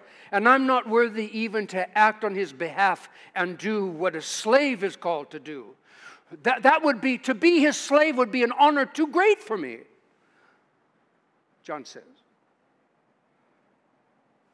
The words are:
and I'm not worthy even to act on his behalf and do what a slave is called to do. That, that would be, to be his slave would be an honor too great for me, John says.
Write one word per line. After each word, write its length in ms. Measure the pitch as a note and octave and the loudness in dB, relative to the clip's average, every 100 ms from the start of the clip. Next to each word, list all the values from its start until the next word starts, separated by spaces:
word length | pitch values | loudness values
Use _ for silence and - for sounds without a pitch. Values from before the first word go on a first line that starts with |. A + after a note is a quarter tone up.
| - - - | -20 -20 -6
and 160 | G3+ A3+ | 0 4
I'm 200 | C4+ C4 | 4 4
not 200 | B3+ A3+ | 0 0
worthy 440 | A#3 A#3 A3 G#3+ A3 | 0 0 -2 -6 -6
even 280 | A3 G#3+ G3 | -4 -4 -4
to 280 | F#3 F3+ G#3 | -6 -4 2
act 240 | G#3+ G#3+ | 2 2
on 100 | G#3+ | -4
his 180 | G3 F3 | -4 -6
behalf 560 | C3+ E3 C#3+ G3 F#3 - - - | -6 -8 0 0 -2 -8 -20 -12
and 220 | F#3+ F3+ E3+ | -6 -6 -6
do 300 | G3 G#3+ F#3+ | -4 -4 -4
what 280 | D#3 F#3 | -4 -4
a 60 | D#3+ | -4
slave 640 | - - G#3+ C4 D4 G#3+ | -8 -6 2 2 2 -2
is 120 | F#3+ - | -6 -6
called 340 | F3 D#3+ C#3+ | -6 -6 -8
to 100 | D3+ | -14
do. 340 | C3+ C#3+ A2 - _ - - - _ E3 | -14 -14 -16 -20 _ -20 -20 -20 _ -6
That, 220 | G#3+ B3+ | -2 2
that 180 | C#4 D#4 | 4 4
would 180 | D#4 A3+ | 2 0
be, 160 | C4 B3 | -2 -4
to 140 | - | -4
be 280 | G#3+ E4+ E4+ | 0 2 4
his 180 | D4 A3+ | 4 0
slave 400 | - C#4+ D#4 B3+ | 0 2 4 2
would 120 | A#3+ | 0
be 120 | B3+ | 0
an 100 | A#3+ | 0
honor 320 | B3+ D4 C#4+ | 4 4 4
too 220 | C4+ - D#4 | -2 -2 -2
great 360 | D#4+ G#4 G4+ | 2 4 2
for 140 | - G#3+ | -2 -8
me, 220 | C3 A#2 - _ _ _ _ _ _ _ _ _ _ _ _ _ _ _ _ _ | -8 -12 -18 _ _ _ _ _ _ _ _ _ _ _ _ _ _ _ _ _
John 240 | - D3+ B2 | -14 -14 -14
says. 160 | A#2+ E3+ _ _ _ _ _ _ _ _ _ _ _ _ _ _ _ _ _ _ _ _ _ _ _ _ | -20 -20 _ _ _ _ _ _ _ _ _ _ _ _ _ _ _ _ _ _ _ _ _ _ _ _